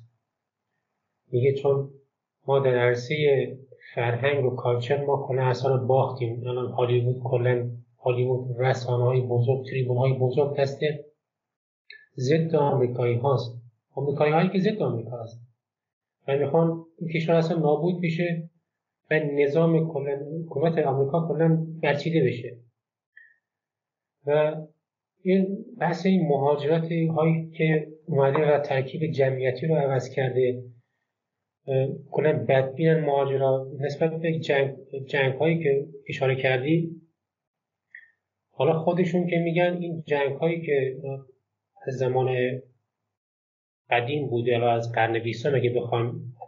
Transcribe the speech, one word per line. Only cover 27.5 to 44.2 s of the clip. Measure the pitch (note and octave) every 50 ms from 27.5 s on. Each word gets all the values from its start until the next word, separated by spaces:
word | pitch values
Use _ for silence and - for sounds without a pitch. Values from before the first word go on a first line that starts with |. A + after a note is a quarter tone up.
| -
که | - D#3+ D#3+ D#3 D#3 D3+ - - - _
اومده | - C#3 C3+ C3+ C#3 C#3 D#3 D3+ D3 D3
و | C#3+
ترکیب | C#3+ - C#3 C3 C3 - - D#3 B2+ -
جمعیتی | - C3+ C3+ C3 C3 B2+ C3 C3 - - -
رو | D#3+ D#3+
عوض | D3+ C#3 C3+ C3+ B2+ - -
کرده، | - C#3+ C3 B2 B2 B2+ C3 B2+ B2+ B2 A#2+ - - _ _ _ _ _ _ _ _ _ _ _ _ _ _ _ _ _ _
اه، | C#3+ C3 C3+ C3 - - - - -
کلاً | - - C#3 D#3 D3 B2 A#2 -
بدبینن | C3+ C3+ C3 - - E3+ D#3+ D#3+ D#3+ D#3+ D3+
مهاجرا | C#3+ C#3 C#3 C#3 C3+ C3+ C3 C3+ C3+ C3+ C3+ C3 - - -
نسبت | C#3 C#3 B2+ - E3 E3 D#3+ D#3+
به | E3 E3 D#3+ -
جنگ، | - - D3 C#3 C3+ C3+ - - - - - C3+ C3+
جنگ | - - C#3 C3+ C3 C3
هایی | - D3 E3 E3 E3 E3
که | C#3+ C#3 C3+ - - - - - -
اشاره | - - C3+ C3 C3
کردی. | C3 - C3 C3 B2+ B2+ D3+ D#3+ E3 - - - - - _ _ _ _ _ _ _ _ _ _ _ _ _ _ _ _ _ - - - _ _ _ _ _ _ _ _ _
حالا | _ - C3 D#3 D#3+ D#3+
خودشون | - F3 F3 E3+ F#3 E3+ E3+ F3+ F3
که | F3 F3 E3+
می‌گن | E3+ E3+ E3 F3 F3+ F3 F3+
این | F3 E3+ E3+ E3 D#3+ -
جنگ | - D3 C#3+ C#3+ C3+ C#3
هایی | C#3 D#3+ E3+ F3 E3+ D#3+
که | D3 C#3+ C3+ C3 C3 C3 C#3+ C3+ C3+ C3+ C3+ - - _ _ _ _ _ _ _ _ _ - -
از | C3+ B2+
زمان | A#2+ C3 B2 B2+ C3 B2+ B2+ B2+ B2+ B2+ B2+ C3 - - - _ _ _ _ _ _ _ _ _ _ _ _ _ _ _ _ _ _ _ _ _ _ _ -
قدیم | B2 A#2+ A#2 B2+ D3 D3+